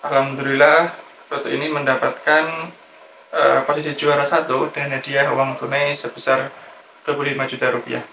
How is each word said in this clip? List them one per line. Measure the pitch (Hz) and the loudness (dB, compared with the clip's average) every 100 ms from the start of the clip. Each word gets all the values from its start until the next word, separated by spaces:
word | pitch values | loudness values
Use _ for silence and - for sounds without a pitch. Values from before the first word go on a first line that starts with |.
| 147 | 2
Alhamdulillah, | 139 135 135 135 135 151 160 170 - - - - | 0 0 -4 -2 4 6 6 2 -6 -20 -20 -10
foto | 143 - | -8 -4
ini | 135 156 | -4 -4
mendapatkan, | 147 135 131 131 - - 156 160 165 170 - - - - - - 165 | -2 0 0 -2 -2 2 2 2 -6 -10 -14 -20 -20 -20 -20 -8 2
eh, | 139 135 131 | 4 4 2
posisi | 147 151 139 | -2 -2 0
juara | 147 143 | 2 2
satu | 143 165 147 131 147 | 2 0 2 0 0
dan | - 139 | -4 -6
hadiah | 135 139 139 139 131 | -6 -2 0 2 2
uang | 135 127 | 0 -2
tunai | 120 139 143 143 | -4 0 0 -2
sebesar | 123 - - 135 135 - - - - - | -8 -6 0 0 0 -12 -20 -20 -20 -12
dua | - 143 | -4 -2
puluh | 143 139 | -2 -2
lima | |
juta | 131 127 131 120 | -4 0 0 0
rupiah. | 123 123 - | -4 -8 -8